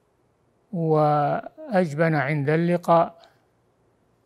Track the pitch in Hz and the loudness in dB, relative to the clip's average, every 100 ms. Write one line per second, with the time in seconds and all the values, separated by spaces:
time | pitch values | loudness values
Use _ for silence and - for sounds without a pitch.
0 | _ _ _ _ _ _ _ 180 160 156 | _ _ _ _ _ _ _ -6 0 2
1 | 151 147 143 - - - 311 196 180 143 | 2 2 0 -4 -8 -16 -4 -2 -2 0
2 | 165 156 135 151 139 156 170 175 175 170 | 0 0 0 -2 0 0 0 0 2 2
3 | 170 - - _ _ _ _ _ _ _ | 2 -4 -20 _ _ _ _ _ _ _
4 | _ _ | _ _